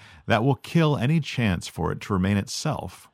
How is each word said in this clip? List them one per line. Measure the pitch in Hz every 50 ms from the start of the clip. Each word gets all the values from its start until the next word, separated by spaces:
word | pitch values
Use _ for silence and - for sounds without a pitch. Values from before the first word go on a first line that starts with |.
| - - - - -
that | - 110 107 113
will | 139 131
kill | - - - - 165 160 151 147
any | 101 107 135 160 165
chance | 139 - - - 120 107 87 82 - -
for | - - 80 82 92
it | -
to | - - 104
remain | 92 90 98 104 101
itself | 98 - - - - 156 139 - - 90 - - - -